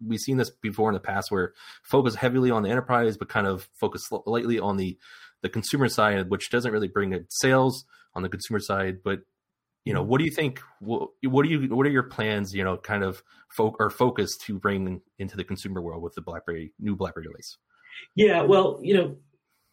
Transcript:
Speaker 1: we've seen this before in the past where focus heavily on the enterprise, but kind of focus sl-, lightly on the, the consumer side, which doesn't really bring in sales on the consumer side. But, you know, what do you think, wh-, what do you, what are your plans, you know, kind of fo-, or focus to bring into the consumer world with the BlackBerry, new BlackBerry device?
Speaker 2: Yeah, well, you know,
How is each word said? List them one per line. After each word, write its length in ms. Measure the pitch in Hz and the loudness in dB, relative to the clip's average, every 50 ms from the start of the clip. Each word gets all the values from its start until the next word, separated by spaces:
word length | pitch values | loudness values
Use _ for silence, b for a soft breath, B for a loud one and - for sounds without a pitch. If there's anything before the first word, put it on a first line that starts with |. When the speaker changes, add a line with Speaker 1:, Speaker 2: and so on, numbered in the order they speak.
| 113 | -6
Speaker 1:
we've 160 | 110 113 110 | -6 -6 -4
seen 160 | - - 135 | -2 0 0
this 140 | 127 120 - | 0 0 -2
before 380 | - _ - 107 98 107 107 110 | -4 _ -8 -8 -2 0 0 0
in 60 | 104 | 0
the 60 | 90 | -2
past 300 | - - 98 98 95 - | -4 -4 -4 -4 -4 -2
where 220 | 104 95 90 87 B B B B B B B | -2 -2 -2 -2 B B B B B B B
focus 320 | - - 139 131 123 110 | 0 2 2 4 2 0
heavily 360 | - - 127 123 131 127 127 | 0 0 0 2 4 2 4
on 120 | 120 110 104 | 2 2 0
the 80 | 95 | 0
enterprise, 460 | 117 127 123 - 127 120 120 113 104 | 0 -2 0 0 2 2 2 2 0
but 120 | - - - | -2 -8 -6
kind 180 | - 113 104 | -2 -2 0
of 220 | 98 95 90 - - _ | 0 -2 -4 -6 -14 _
focus 320 | - - 101 - - - | -4 -2 -2 -2 -4 -8
sl-, 120 | - 113 98 - | -8 -8 -8 -4
lightly 340 | 104 113 117 - 113 117 110 | -2 -2 -2 0 0 0 0
on 180 | 95 101 101 | 0 0 -2
the, 200 | 98 95 92 - B B B B B B B B B - | -2 -2 -4 -6 B B B B B B B B B -8
the 60 | - | -6
consumer 400 | - 117 - - - 143 135 117 | -6 -4 -4 -2 0 2 2 2
side, 420 | - - 107 107 101 98 95 90 | 4 4 4 4 4 2 0 0
which 200 | 98 90 - - | -2 -2 -2 0
doesn't 200 | - 120 123 123 | -2 0 0 2
really 180 | 107 107 104 95 | 0 0 -2 0
bring 240 | 95 104 101 95 95 | 0 0 0 0 0
in 140 | 87 85 - | -4 -6 -8
sales 560 | - - - 131 131 131 131 131 131 - - b b b b b b | -6 0 2 4 6 6 6 4 2 -2 -10 b b b b b b
on 80 | 90 92 | -6 -6
the 60 | 92 | -4
consumer 320 | - 95 - - 113 104 | -6 -8 -8 -4 -4 -4
side. 380 | 101 - 101 98 95 95 92 95 - | -2 -2 -2 -2 0 -2 -4 -4 -4
But, 200 | 101 98 95 - _ _ _ _ _ _ _ _ _ _ _ _ | -4 -4 -4 -6 _ _ _ _ _ _ _ _ _ _ _ _
you 80 | - - | -4 -2
know, 100 | 92 92 | -2 0
what 160 | 104 123 139 | 2 2 2
do 60 | 165 | 2
you 60 | 156 | 0
think, 300 | - - 156 139 131 - - - _ _ | 0 0 -2 -2 -2 -6 -14 -20 _ _
wh-, 320 | 101 104 117 - 135 - - _ - | -6 -4 -4 -4 -4 -6 -10 _ -4
what 180 | 131 131 139 143 | 0 2 2 4
do 60 | 160 | 4
you, 260 | 165 147 135 - 104 | 2 0 0 -2 0
what 120 | 123 135 | 2 2
are 40 | 147 | 2
your 140 | 143 131 127 | 2 2 0
plans, 500 | 135 - - 110 107 107 104 101 92 92 | -2 -4 -4 -2 -2 -2 -2 -4 -4 -4
you 80 | 98 95 | -2 -2
know, 140 | 95 92 | -2 -2
kind 260 | 90 - - 107 101 98 | -4 -4 -4 -2 -2 -2
of 180 | 95 92 - - b b b b b | -2 -4 -6 -14 b b b b b
fo-, 240 | - - 110 110 110 - | -2 0 0 0 2 0
or 100 | 110 104 | 0 0
focus 460 | - - 127 127 - - 101 87 - - - | 2 2 2 2 2 2 -2 -2 -2 -10 -10
to 180 | - 104 92 | -8 -8 -2
bring 400 | - 101 101 95 95 92 92 87 - _ _ _ | -2 0 0 0 -2 -4 -6 -8 -10 _ _ _
into 180 | 98 95 - | -10 -10 -8
the 80 | 98 90 | -8 -8
consumer 380 | - 98 92 - 101 95 92 85 | -8 -8 -8 -8 -8 -8 -6 -8
world 220 | 85 82 85 85 | -8 -8 -8 -10
with 100 | 85 - | -10 -10
the 80 | - 82 | -10 -12
BlackBerry, 500 | - 85 82 - - 85 82 80 78 - _ | -10 -12 -10 -8 -8 -8 -8 -8 -12 -14 _
new 160 | 104 104 101 | -6 -4 -2
BlackBerry 320 | 92 95 87 - - 80 | -2 -4 -4 -6 -8 -12
device? 300 | 78 - - - - - - _ B B B B B B B B B B | -14 -16 -16 -18 -18 -20 -20 _ B B B B B B B B B B
Speaker 2:
Yeah, 280 | 185 214 202 175 170 - | 4 6 6 6 4 6
well, 360 | - 196 190 190 165 143 - 127 | 8 8 8 8 4 2 -2 0
you 120 | 160 202 | 2 4
know, 220 | 190 170 143 - - _ _ _ _ _ _ _ _ _ _ | 4 4 2 -4 -10 _ _ _ _ _ _ _ _ _ _